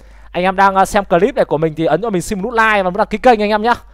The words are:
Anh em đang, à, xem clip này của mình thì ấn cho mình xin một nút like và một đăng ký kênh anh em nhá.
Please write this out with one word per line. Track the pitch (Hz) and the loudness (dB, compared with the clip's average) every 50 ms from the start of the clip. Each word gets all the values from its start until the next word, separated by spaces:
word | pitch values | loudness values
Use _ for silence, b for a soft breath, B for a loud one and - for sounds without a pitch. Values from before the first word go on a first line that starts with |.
| b b b b b b | b b b b b b
Anh | b 170 180 | b -4 -2
em | 190 190 | -2 0
đang, | 196 196 196 190 | 2 2 2 4
à, | 190 190 | 2 0
xem | - - 202 196 | 2 0 -2 0
clip | - 190 170 190 262 - | 2 0 2 2 0 0
này | 240 175 | -2 -2
của | - 156 | 0 0
mình | 147 160 160 151 | -2 -2 -4 -4
thì | 160 165 | -2 -2
ấn | 143 151 175 | 0 0 -2
cho | 214 233 | -2 -4
mình | 196 175 | -4 -4
xin | - - 220 190 | -4 -6 -8 -6
một | 190 | -6
nút | 247 240 | -4 0
like | 226 220 220 214 202 185 | 0 2 2 2 0 -2
và | 180 | -2
một | 180 | -2
đăng | 214 202 | -2 -4
ký | - - | -4 -4
kênh | - - 254 240 208 | 0 4 4 4 4
anh | 208 208 | 2 -2
em | 220 208 | -2 -2
nhá. | 214 240 233 - - b | 0 -2 -2 -2 -4 b